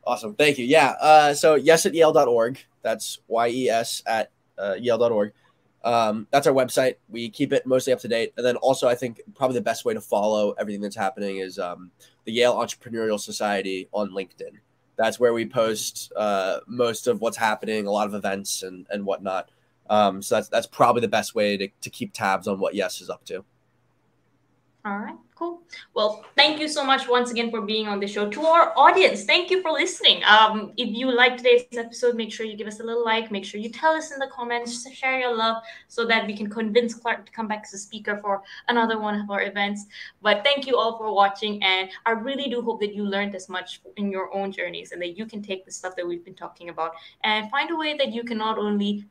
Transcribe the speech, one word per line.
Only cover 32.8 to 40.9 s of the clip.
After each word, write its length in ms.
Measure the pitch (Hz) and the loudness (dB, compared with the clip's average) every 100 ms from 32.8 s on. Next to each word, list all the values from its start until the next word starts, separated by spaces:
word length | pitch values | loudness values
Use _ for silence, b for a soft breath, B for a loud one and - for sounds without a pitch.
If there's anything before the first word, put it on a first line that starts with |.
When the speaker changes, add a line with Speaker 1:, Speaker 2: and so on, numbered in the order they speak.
Speaker 2:
a 20 | |
little 200 | 226 233 | -6 -4
like, 280 | 226 220 226 | 0 -2 -2
make 140 | 202 190 | -8 -8
sure 120 | 214 | -10
you 120 | 226 | -10
tell 240 | - 320 | 0 0
us 180 | 320 302 | 0 -4
in 60 | 277 | -8
the 80 | 269 | -8
comments, 600 | 254 240 240 240 240 269 | -6 -4 -4 -6 -10 -14
share 260 | 262 262 262 | -6 -2 0
your 160 | 247 | -2
love 280 | 226 226 226 B B B | 0 0 -2 B B B
so 160 | - | -4
that 220 | 220 226 208 | 0 0 0
we 100 | 208 | -6
can 140 | 208 | -6
convince 420 | 233 220 226 233 | -4 2 2 2
Clark 320 | - 233 226 | -4 -6 -6
to 80 | - | -8
come 160 | - 214 | -10 -6
back 140 | 214 | -8
as 80 | - | -10
a 60 | 196 | -16
speaker 400 | - 214 214 202 | -14 -10 -6 -4
for 220 | 208 196 B B - | -4 -4 B B 0
another 300 | 240 226 220 | 2 2 0
one 200 | 208 208 | -2 -4
of 120 | 202 | -4
our 140 | 202 | -4
events. 420 | 196 202 202 208 - B B _ | -2 -2 -4 -4 -10 B B _
But 240 | - - | 0 2
thank 220 | 285 277 269 | 2 0 2
you 100 | 240 | 2
all 220 | 226 | 2